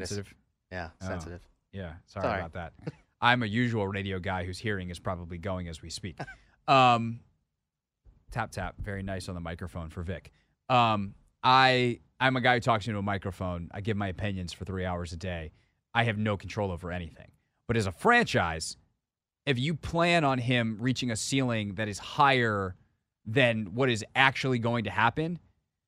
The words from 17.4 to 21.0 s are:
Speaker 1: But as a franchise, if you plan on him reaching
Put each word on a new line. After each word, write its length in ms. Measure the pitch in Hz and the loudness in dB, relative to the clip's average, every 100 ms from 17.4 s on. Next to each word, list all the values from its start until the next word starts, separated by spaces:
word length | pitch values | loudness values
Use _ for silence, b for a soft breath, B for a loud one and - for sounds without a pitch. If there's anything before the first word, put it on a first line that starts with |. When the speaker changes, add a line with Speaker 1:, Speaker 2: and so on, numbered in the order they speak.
| _ _ - | _ _ -2
Speaker 1:
But 100 | 117 | 0
as 80 | 98 | 0
a 60 | |
franchise, 840 | - 220 240 - 117 87 80 - - _ _ _ _ _ _ 147 | 2 4 6 4 2 0 -2 -8 -12 _ _ _ _ _ _ -2
if 120 | 123 | 0
you 140 | 143 | 0
plan 520 | 151 - 165 175 175 | -4 -2 2 4 4
on 120 | 143 131 | 4 2
him 400 | 123 123 113 104 | 2 2 0 0
reaching 320 | 127 123 | -2 0